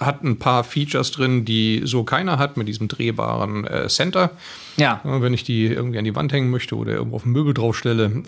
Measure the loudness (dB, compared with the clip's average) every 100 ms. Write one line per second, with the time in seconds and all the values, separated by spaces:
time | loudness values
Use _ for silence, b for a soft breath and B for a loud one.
0 | -2 0 0 0 2 2 2 -2 -2 0
1 | -2 0 2 2 2 2 2 2 0 -2
2 | 0 0 2 0 0 -2 -4 -4 -4 -2
3 | -2 0 -2 -2 -2 -4 -4 -2 0 0
4 | 0 2 0 0 B B B B 4 2
5 | -2 0 2 0 0 2 2 0 -2 -2
6 | -2 0 0 2 2 0 -2 -4 -2 -2
7 | -2 -4 0 2 2 2 0 0 0 2
8 | 2 0